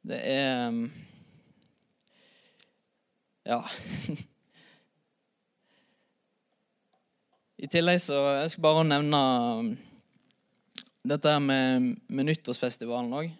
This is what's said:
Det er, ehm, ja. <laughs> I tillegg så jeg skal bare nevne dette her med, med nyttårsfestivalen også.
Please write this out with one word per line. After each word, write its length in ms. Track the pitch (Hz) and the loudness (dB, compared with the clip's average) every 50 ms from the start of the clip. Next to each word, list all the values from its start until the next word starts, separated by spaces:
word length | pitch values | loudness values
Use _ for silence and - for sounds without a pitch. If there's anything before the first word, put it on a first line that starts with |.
| - | -10
Det 160 | - - 120 | -10 -10 -6
er, 480 | - 107 135 135 139 131 131 123 120 | -4 -4 -2 -2 0 -2 -2 -2 -4
ehm, 240 | 117 117 117 117 117 - - - - - - - _ _ - _ _ _ _ _ _ _ _ _ _ _ _ _ _ _ _ _ _ _ _ _ _ _ _ - _ _ _ _ _ _ _ _ _ _ _ _ _ _ _ _ | -4 -4 -6 -6 -8 -10 -16 -20 -20 -20 -20 -20 _ _ -20 _ _ _ _ _ _ _ _ _ _ _ _ _ _ _ _ _ _ _ _ _ _ _ _ -20 _ _ _ _ _ _ _ _ _ _ _ _ _ _ _ _
ja. 160 | - 120 120 110 - - - - - - - - | -4 -4 -4 -4 -8 -12 -12 -12 -12 -10 -8 -8
<laughs> 100 | - 147 - - _ _ _ _ _ _ - - - - _ _ _ _ _ _ _ _ _ _ _ _ _ _ _ _ _ _ _ _ _ _ _ _ _ _ _ _ _ _ _ _ _ _ _ _ _ _ _ _ _ _ _ _ _ _ _ _ _ _ _ _ _ _ _ _ - - | -8 -10 -10 -12 _ _ _ _ _ _ -20 -20 -20 -20 _ _ _ _ _ _ _ _ _ _ _ _ _ _ _ _ _ _ _ _ _ _ _ _ _ _ _ _ _ _ _ _ _ _ _ _ _ _ _ _ _ _ _ _ _ _ _ _ _ _ _ _ _ _ _ _ -14 -10
I 40 | 151 | 0
tillegg 300 | - 170 165 175 175 180 - | 2 4 4 4 4 2 2
så 160 | - 143 139 139 139 139 139 | 0 0 2 2 2 2 0
jeg 100 | 151 165 | 0 -2
skal 140 | - - 160 | -4 2 4
bare 160 | 156 156 160 160 | 4 6 6 6
nevne 340 | 156 143 143 147 147 151 143 135 131 127 123 120 120 117 113 117 110 117 - - - - - _ _ _ _ _ _ _ _ _ _ _ _ _ _ _ - - - _ _ _ | 4 4 2 2 2 4 4 4 4 4 2 2 0 -2 -2 -2 -4 -6 -6 -10 -20 -20 -20 _ _ _ _ _ _ _ _ _ _ _ _ _ _ _ -14 -14 -14 _ _ _
dette 280 | 127 147 147 - 151 | -4 -2 2 2 2
her 80 | 151 147 143 | 4 4 2
med, 520 | 139 135 135 131 131 131 127 127 123 117 - _ | 2 2 2 2 2 2 2 2 0 -2 -6 _
med 200 | - - 135 135 151 | -8 -4 -2 0 0
nyttårsfestivalen 840 | 156 156 _ - 120 - - 123 - - 117 117 120 123 120 117 127 | -2 -2 _ -8 -4 -4 -4 -4 -4 -6 -8 -6 -6 -6 -4 -6 -6
også. 160 | 143 160 165 160 | -6 -8 -8 -12